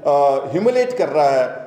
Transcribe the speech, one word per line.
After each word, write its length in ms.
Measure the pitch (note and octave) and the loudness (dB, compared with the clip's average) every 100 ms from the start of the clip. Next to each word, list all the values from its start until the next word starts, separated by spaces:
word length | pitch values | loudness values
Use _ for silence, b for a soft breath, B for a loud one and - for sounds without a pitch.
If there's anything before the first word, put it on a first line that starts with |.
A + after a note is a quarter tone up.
| D3+ | 2
अ, 460 | C#3+ C#3+ C#3 C3+ | 2 2 0 -4
ह्यूमिलिएट 460 | F3 A3+ B3+ B3 - | -2 0 0 -2 -2
कर 120 | D#3 | -2
रहा 200 | D3 C#3+ | 2 2
है 180 | C3+ B2 - | 2 -2 -6